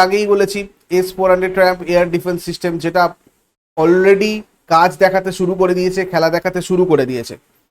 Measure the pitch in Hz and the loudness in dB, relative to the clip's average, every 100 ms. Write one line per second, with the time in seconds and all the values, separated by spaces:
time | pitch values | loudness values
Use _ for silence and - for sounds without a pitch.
0 | 185 202 208 202 196 202 196 _ - 180 | 4 2 2 2 0 -4 -10 _ -4 -2
1 | 185 - 185 185 185 185 185 180 165 175 | -2 -2 0 2 0 0 0 0 0 0
2 | 175 170 175 175 175 165 175 165 165 180 | 0 -2 -4 -6 -8 -8 -6 -4 -2 0
3 | 170 - _ _ _ _ _ - 160 180 | 0 -2 _ _ _ _ _ -2 2 4
4 | 190 196 214 214 - _ - 165 180 147 | 4 4 0 -4 -12 _ 0 2 2 2
5 | 185 190 185 185 180 185 185 180 180 185 | 0 2 -4 -4 -2 0 0 0 -2 -2
6 | 185 165 165 170 185 180 - 180 185 156 | -4 0 0 0 -4 -6 -2 0 2 2
7 | 127 123 117 - _ _ _ | 0 -4 -8 -14 _ _ _